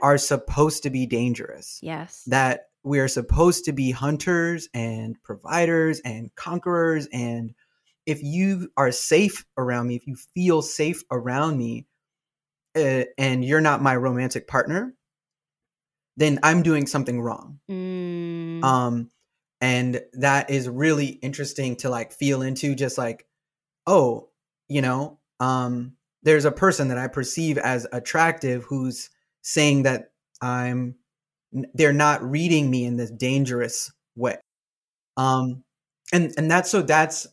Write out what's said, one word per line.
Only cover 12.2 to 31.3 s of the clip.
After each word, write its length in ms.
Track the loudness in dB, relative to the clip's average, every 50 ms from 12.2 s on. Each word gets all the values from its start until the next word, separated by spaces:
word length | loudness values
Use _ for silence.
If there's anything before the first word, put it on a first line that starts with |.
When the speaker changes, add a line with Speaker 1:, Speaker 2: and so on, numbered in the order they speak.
| _ _ _ _ _ _ _ _ _ _ -2
Speaker 1:
uh, 280 | 0 2 2 2 0 -2 -4 -4
and 280 | -2 0 0 0 0 2
you're 160 | 2 4 4
not 200 | 6 4 4 4
my 140 | 4 2 2
romantic 500 | 2 2 0 0 0 -2 -2 -4 -6 -6
partner, 480 | -2 0 0 0 0 -2 -4 -4 -6 -10 _ _ _ _ _ _ _ _ _ _ _ _ _ _ _ _ _ _ _ _ _ _ _ _
then 220 | 0 2 2 2 4
I'm 220 | 4 4 4 4 4
doing 240 | 4 2 2 0
something 340 | 0 -2 -2 -2 -2 -4 -4
wrong. 380 | -4 -6 -8 -8 -12 -18 -20 -18 _ -10
Speaker 2:
Mm. 960 | -10 -8 -8 -6 -6 -6 -6 -6 -6 -6 -6 -8 -8 -8 -8 -8 -6 -2 0
Speaker 1:
Um, 480 | 2 2 2 0 0 -2 -4 -6 -8 _ _ _ _ _ _ _ _ _ -2
and 400 | 0 0 2 2 0 -2 -2 -4 -6 -10 -4
that 360 | 0 2 4 4 2 2 0
is 180 | -2 -2 -2
really 380 | -4 -4 0 2 2 2 2 0
interesting 680 | -4 -4 -6 -8 -8 -8 -8 -8 -8 -6 -6 -4 -4 -4
to, 120 | -4 -4 -4
like, 220 | -4 -4 -6 -8
feel 300 | -6 -2 0 0 0 0
into, 340 | 0 -2 -4 -2 -2 -2 -2
just 220 | -2 -2 -4 -4
like, 300 | -4 -4 -4 -6 -8 _ _ _ _ _ _ _ _ _ _ _ _ 0
oh, 440 | 4 4 6 6 4 2 -2 -8 _ _ _ _ _ _ _ _
you 140 | -4 -2 0
know, 380 | 0 0 0 -2 -4 -8 -10 _ _ _ _ -2
um, 540 | 0 0 0 0 -2 -2 -4 -6 -8 -10 -14 _ _ _ _ _ 4
there's 220 | 4 6 6 4
a 60 | 2
person 360 | 2 4 4 2 4 2 0 0
that 80 | 0
I 100 | -2 -4
perceive 500 | -4 -4 -6 -6 -4 -4 -2 -2 -2 0 0
as 260 | 0 0 0 -2 -4 -6
attractive 720 | -8 -8 -6 0 2 4 4 4 2 0 -2 -2 -2 -4 -4
who's 460 | -6 -6 -4 -4 -4 -6 -8 -12 -16 _ _ _ _ _ _ -10
saying 400 | -2 2 4 4 6 6 4 4
that 280 | 2 2 0 -4 -10 _ _ _ _ _ -8
I'm, 540 | -6 -4 -4 -2 -2 -2 -4 -4 -4 -6 -10 _ _ _ _ _ _ _